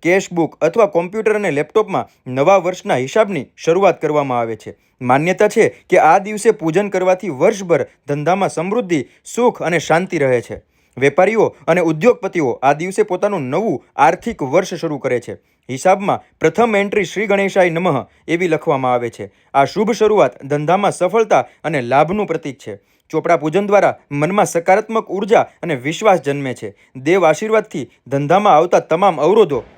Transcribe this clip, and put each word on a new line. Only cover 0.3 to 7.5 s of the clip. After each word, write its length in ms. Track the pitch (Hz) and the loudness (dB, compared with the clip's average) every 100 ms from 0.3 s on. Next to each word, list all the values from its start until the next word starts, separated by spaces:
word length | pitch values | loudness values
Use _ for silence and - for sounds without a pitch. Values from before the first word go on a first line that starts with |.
બુક 260 | 170 151 - | -2 -2 0
અથવા 240 | 156 226 208 | -2 2 2
કોમ્પ્યુટર 500 | - 175 214 214 208 | 2 -4 -4 -2 0
અને 160 | 202 | -2
લેપટોપમાં 580 | 143 147 220 208 160 113 _ - | -4 -2 -2 -2 -4 -6 _ -10
નવા 300 | 127 151 196 | -2 2 2
વર્ષના 380 | 175 180 202 151 | 2 -8 -4 -4
હિસાબની 500 | 131 220 214 180 117 _ | -2 0 0 -2 -10 _
શરૂઆત 440 | - 165 196 165 | -2 2 2 0
કરવામાં 380 | 156 151 139 123 | -2 -2 -2 -2
આવે 160 | 117 110 | -4 -8
છે. 220 | - - _ _ | -14 -20 _ _
માન્યતા 460 | 143 131 160 185 214 | 0 0 2 2 2
છે 280 | 214 180 - _ | 2 0 0 _
કે 80 | - | 4
આ 200 | 151 175 | 6 4
દિવસે 340 | 196 214 226 | 2 -2 0
પૂજન 380 | 185 165 160 208 | 0 0 0 0
કરવાથી 400 | 196 185 185 196 | -2 0 0 -2
વર્ષભર 560 | 131 175 | 0 0